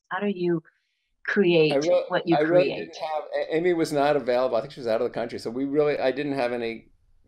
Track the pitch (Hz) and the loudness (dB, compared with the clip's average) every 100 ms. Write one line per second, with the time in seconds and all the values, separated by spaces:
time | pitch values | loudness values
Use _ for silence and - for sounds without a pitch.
0 | - 185 208 180 175 165 _ _ _ _ | -10 -4 -4 -2 0 -2 _ _ _ _
1 | _ _ - 208 175 165 156 143 165 180 | _ _ -2 2 4 6 4 4 2 2
2 | - 180 170 156 156 180 - - - - | 0 -4 2 2 4 4 4 -2 -10 -10
3 | 160 156 - 143 - 160 180 165 156 143 | -6 -6 -4 -6 -2 0 0 0 0 2
4 | 143 147 123 123 127 113 113 - 117 113 | 2 2 0 0 2 0 -4 -8 -2 0
5 | 120 117 120 107 - 123 139 151 147 139 | -2 -4 -8 -8 -8 -6 -2 0 0 2
6 | 131 127 143 139 120 120 117 113 - _ | 0 -2 -4 -2 -2 -2 -6 -8 -14 _
7 | _ _ | _ _